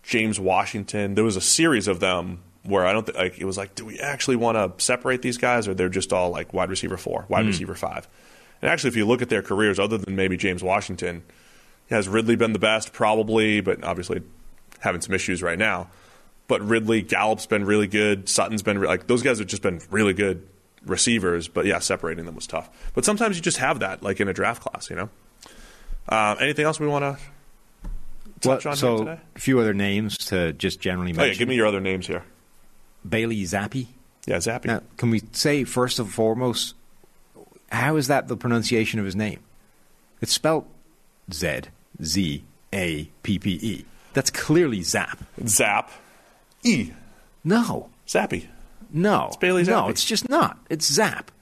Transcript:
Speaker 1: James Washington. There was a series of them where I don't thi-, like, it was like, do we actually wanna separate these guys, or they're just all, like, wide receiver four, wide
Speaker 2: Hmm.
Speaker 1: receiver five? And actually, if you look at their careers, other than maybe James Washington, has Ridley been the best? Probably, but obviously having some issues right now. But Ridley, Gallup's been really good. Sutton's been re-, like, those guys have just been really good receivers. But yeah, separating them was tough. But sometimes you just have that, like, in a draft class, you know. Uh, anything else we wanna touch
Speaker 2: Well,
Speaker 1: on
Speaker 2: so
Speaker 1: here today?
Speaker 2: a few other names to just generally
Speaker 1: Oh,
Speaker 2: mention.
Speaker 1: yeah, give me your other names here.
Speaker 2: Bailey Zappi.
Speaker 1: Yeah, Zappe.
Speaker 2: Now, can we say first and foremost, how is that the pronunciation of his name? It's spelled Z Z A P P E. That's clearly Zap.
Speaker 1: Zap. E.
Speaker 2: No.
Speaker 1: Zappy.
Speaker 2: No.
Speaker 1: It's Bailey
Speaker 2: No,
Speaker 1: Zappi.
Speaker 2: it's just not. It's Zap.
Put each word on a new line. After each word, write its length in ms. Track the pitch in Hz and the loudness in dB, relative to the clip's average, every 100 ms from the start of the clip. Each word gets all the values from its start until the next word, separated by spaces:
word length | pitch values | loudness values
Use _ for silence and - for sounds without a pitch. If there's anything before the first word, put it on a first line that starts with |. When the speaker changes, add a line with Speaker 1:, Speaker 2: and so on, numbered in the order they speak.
Speaker 1:
James 360 | - 113 110 104 | 0 0 0 0
Washington. 760 | 95 92 101 110 98 107 101 | 2 2 0 -6 -6 -4 0
There 100 | 101 | 2
was 120 | 113 95 | 2 2
a 40 | |
series 480 | - - 160 123 98 | 0 4 4 4 2
of 120 | 87 | 0
them 400 | 92 90 90 90 - _ | 0 0 -4 -10 -14 _
where 220 | - 98 90 | 0 2 4
I 60 | |
don't 140 | 107 107 | 2 0
thi-, 60 | - | -2
like, 220 | 92 - | -2 -2
it 80 | 95 | -6
was 100 | 95 | -6
like, 180 | 98 - | -8 -10
do 100 | 110 | -14
we 120 | 110 | -8
actually 380 | 139 139 - 123 | -6 -4 0 2
wanna 360 | 117 113 95 - | 2 2 0 -2
separate 460 | - 123 131 127 | -2 0 0 0
these 160 | 131 120 | -2 -2
guys, 280 | 123 120 101 | 2 2 0
or 60 | |
they're 160 | 95 92 | 0 0
just 240 | 92 90 | 0 0
all, 160 | 92 90 | 0 0
like, 220 | 82 82 | -2 -4
wide 160 | 92 90 | -2 -2
receiver 300 | 92 90 92 | -2 -6 -6
four, 260 | - 82 - | -6 -6 -2
wide 140 | 98 | 0
Speaker 2:
Hmm. 40 | 107 | 2
Speaker 1:
receiver 260 | 90 92 | -2 -4
five? 320 | 90 90 85 - _ - - - _ | -6 -6 -8 -14 _ -20 -20 -20 _
And 100 | 143 | -2
actually, 180 | 160 135 | 0 0
if 80 | 117 | 2
you 100 | 104 | 2
look 160 | 127 | 2
at 80 | 123 | 2
their 100 | 107 | -2
careers, 380 | 95 98 107 95 | 0 2 2 2
other 180 | 104 110 | 0 -2
than 180 | 95 | -4
maybe 220 | 95 95 90 | 0 0 0
James 260 | 98 87 | -2 -2
Washington, 600 | 92 101 - 90 87 85 - - - - - _ _ | 0 0 -2 -6 -6 -8 -16 -20 -20 -20 -20 _ _
has 180 | 113 95 | 0 2
Ridley 300 | 110 113 117 | 2 4 4
been 160 | 113 | 4
the 60 | 104 | 4
best? 340 | 107 110 - | 2 2 -2
Probably, 680 | - 107 110 107 110 107 104 | 0 2 2 2 2 4 2
but 200 | 95 95 | 0 -2
obviously 380 | 82 90 87 87 - - - - - - | -4 -6 -4 -6 -6 -20 -20 -20 -20 -6
having 200 | 110 87 | -4 -4
some 140 | - | -2
issues 280 | 92 - 90 | -2 -2 -2
right 160 | 87 85 | -2 0
now. 300 | 107 92 90 - - - - - - | 0 -2 -6 -16 -20 -20 -20 -20 -2
But 140 | 101 | 0
Ridley, 400 | 104 113 110 113 | 2 2 4 0
Gallup's 460 | 90 95 107 110 - | 2 0 2 0 0
been 180 | 107 | 0
really 220 | 101 104 104 | 2 2 2
good. 420 | 104 104 98 95 | 2 2 2 0
Sutton's 340 | - 87 107 | 0 0 -2
been 160 | 101 101 | -2 0
re-, 100 | 82 | 2
like, 180 | 92 - | 0 2
those 160 | 120 | 2
guys 160 | 131 110 | 4 0
have 100 | 95 | -2
just 140 | 104 | -2
been 180 | 101 85 - | -2 -4 -4
really 220 | 101 104 | 2 2
good 340 | 95 101 85 - _ _ _ | 4 0 -2 -8 _ _ _
receivers. 640 | - 92 123 117 92 85 82 | -6 0 2 2 2 -2 -2
But 160 | - | 0
yeah, 140 | 95 87 | 0 0
separating 480 | - 90 82 82 85 | 0 -2 -4 -6 -10
them 80 | |
was 120 | 80 - | -12 -8
tough. 220 | 80 - - - | -8 -8 -10 -4
But 100 | - - | 0 0
sometimes 300 | 214 233 180 | 2 0 0
you 60 | |
just 140 | 165 147 | -2 0
have 220 | 139 147 | -2 0
that, 220 | 95 95 | -4 -4
like, 180 | 101 95 | -6 -2
in 80 | 101 | -2
a 60 | |
draft 280 | 90 98 120 | 0 -2 -2
class, 280 | - - - | -8 -10 -10
you 60 | 85 | -8
know. 120 | 107 - - _ - - - - - - - | -8 -12 -20 _ -20 -20 -20 -20 -10 -8 0
Uh, 280 | 110 104 104 | 2 2 2
anything 240 | 135 151 151 | 0 2 0
else 120 | 156 | 0
we 60 | 151 | -2
wanna 300 | 143 139 139 - - - - - _ - - - - - - | 0 -2 -6 -14 -20 -20 -20 -20 _ -10 -8 -8 -8 -12 -2
touch 240 | 131 131 | 0 0
Speaker 2:
Well, 80 | 151 | 0
Speaker 1:
on 40 | 143 | 0
Speaker 2:
so 200 | 131 113 | 2 2
Speaker 1:
here 80 | 110 | -2
today? 140 | 165 - - | -8 -16 -4
Speaker 2:
a 20 | |
few 220 | - 131 | 2 4
other 140 | 110 | 4
names 420 | 98 101 101 107 - - | 2 2 0 -2 -4 -2
to 240 | 95 85 | 0 0
just 280 | 73 92 - | 0 -4 -2
generally 320 | 92 90 90 | -4 -2 -2
Speaker 1:
Oh, 40 | 82 | 0
Speaker 2:
mention. 160 | 120 | 0
Speaker 1:
yeah, 40 | 95 | 2
give 100 | 120 | 0
me 60 | 127 | 2
your 100 | 107 | 2
other 140 | 98 | 2
names 260 | 95 95 92 | -2 -4 -4
here. 180 | 87 - _ _ - - - - - 92 | -8 -8 _ _ -20 -20 -20 -20 -18 -2
Speaker 2:
Bailey 360 | 110 113 110 | -2 0 -2
Zappi. 440 | 92 98 104 135 120 - _ _ - | -2 -2 -4 -6 -8 -14 _ _ -4
Speaker 1:
Yeah, 100 | 113 | -2
Zappe. 300 | 107 120 - | -2 -4 -2
Speaker 2:
Now, 160 | 113 - - | -4 -6 -2
can 140 | 120 | 0
we 120 | 110 107 | 0 -2
say 320 | - 151 147 | -2 0 2
first 340 | 120 127 127 - | 0 0 0 0
and 120 | 104 | -4
foremost, 640 | 95 110 113 127 113 - - - - - _ _ - - - _ | 2 2 2 0 -2 -4 -8 -20 -20 -20 _ _ -20 -20 -20 _
how 260 | 110 131 156 | -2 2 2
is 120 | 131 | 4
that 200 | 139 - | 2 0
the 80 | 120 | -4
pronunciation 600 | 123 117 110 117 110 110 | 0 0 2 2 2 -2
of 80 | 98 | -2
his 100 | 95 | -2
name? 240 | 107 - - - _ _ _ _ _ _ | -4 -6 -16 -20 _ _ _ _ _ _
It's 120 | - | -4
spelled 340 | - 151 160 - - _ _ _ _ - | 0 2 0 -2 -20 _ _ _ _ -14
Z 280 | 80 82 67 - - _ - | -4 -2 -4 -8 -20 _ -12
Z 420 | 78 98 87 71 - _ _ | -4 -2 0 -4 -10 _ _
A 340 | 98 87 78 78 - | -4 -2 -4 -8 -10
P 160 | - 95 | -4 -2
P 120 | 101 87 | -2 -2
E. 220 | 113 95 - - - | -4 -8 -12 -20 -4
That's 160 | - - | -2 -2
clearly 520 | - - 156 160 107 | -4 2 4 4 0
Zap. 360 | 80 104 - - - - 110 | -2 -2 -2 -8 -14 -8 0
Speaker 1:
Zap. 440 | - 113 104 - - - - _ _ _ _ | 2 4 2 -2 -16 -20 -20 _ _ _ _
E. 260 | 240 165 95 - - - - _ | 2 2 0 -10 -20 -20 -20 _
Speaker 2:
No. 440 | 156 226 226 64 - - - | 2 2 2 -4 -8 -20 -2
Speaker 1:
Zappy. 400 | - 208 87 - - - - - | 0 0 -4 -8 -20 -20 -20 -6
Speaker 2:
No. 340 | 147 196 170 64 | 0 4 4 0
Speaker 1:
It's 80 | - | 0
Bailey 260 | 180 185 | 2 4
Speaker 2:
No, 100 | 175 226 | 4 4
Speaker 1:
Zappi. 80 | 98 | 2
Speaker 2:
it's 140 | - | 0
just 240 | - 220 247 | 0 0 0
not. 300 | 294 - - - | 2 2 -2 -8
It's 220 | 160 - | -2 0
Zap. 380 | 143 202 - - _ | 2 2 0 -12 _